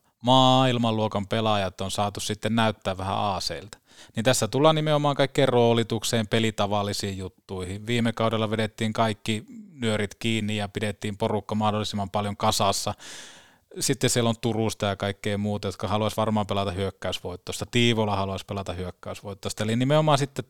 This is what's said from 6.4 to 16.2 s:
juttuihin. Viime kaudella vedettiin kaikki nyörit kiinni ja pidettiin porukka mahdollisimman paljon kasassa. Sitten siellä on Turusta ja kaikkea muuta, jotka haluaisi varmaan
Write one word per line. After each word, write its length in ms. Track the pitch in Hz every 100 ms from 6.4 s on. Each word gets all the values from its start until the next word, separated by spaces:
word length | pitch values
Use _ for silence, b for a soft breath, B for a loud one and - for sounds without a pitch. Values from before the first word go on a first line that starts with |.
| 110 107 101 104 101 101 104 95
juttuihin. 680 | 92 - - 95 92 98 107
Viime 260 | 120 117
kaudella 380 | - 113 110 110
vedettiin 420 | 110 110 - 110
kaikki 520 | 110 113 104 - 107 107 - 208
nyörit 420 | 156 117 107 104
kiinni 420 | - 117 113 104 107
ja 120 | 101
pidettiin 480 | - 107 101 107 101
porukka 380 | 110 107 -
mahdollisimman 560 | 107 110 107 104 104 98
paljon 260 | 107 101 101
kasassa. 580 | 110 107 101 98 - 101 B B B B B B _ -
Sitten 300 | - 135 127
siellä 180 | 127 117
on 40 | 113
Turusta 460 | 120 110 110 - 104
ja 100 | 98
kaikkea 420 | 101 98 107 101
muuta, 300 | 104 104 104
jotka 200 | 90 101
haluaisi 280 | 104 107
varmaan 300 | -